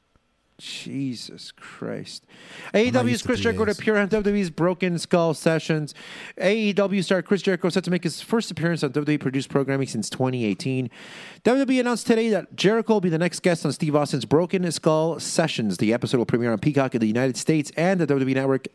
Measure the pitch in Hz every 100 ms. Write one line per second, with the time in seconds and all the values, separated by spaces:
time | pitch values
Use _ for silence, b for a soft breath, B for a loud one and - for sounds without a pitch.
0 | _ _ _ _ _ _ - - - 127
1 | 139 113 - - - - - - 113 107
2 | 98 - _ B B B B 202 240 247
3 | 240 240 - 226 226 185 208 202 - 214
4 | 196 214 202 208 180 151 170 175 185 170
5 | - 180 165 - 170 160 - 156 147 -
6 | B B B B 185 220 214 190 196 196
7 | 170 185 - 196 196 180 180 180 170 180
8 | 165 - - 226 - 165 165 165 143 147
9 | 147 151 135 131 127 143 135 139 131 117
10 | 101 - 131 127 110 95 135 131 123 B
11 | B B B B 220 262 262 262 247 240
12 | - 226 226 196 - - 180 226 - 214
13 | 180 160 175 - 185 170 160 - 156 147
14 | 143 143 117 147 175 190 180 - 170 156
15 | 165 147 - - 160 - 107 90 107 120
16 | 117 131 107 120 120 110 104 139 131 120
17 | 110 113 131 123 - 160 143 - 175 190
18 | 147 139 131 131 135 135 -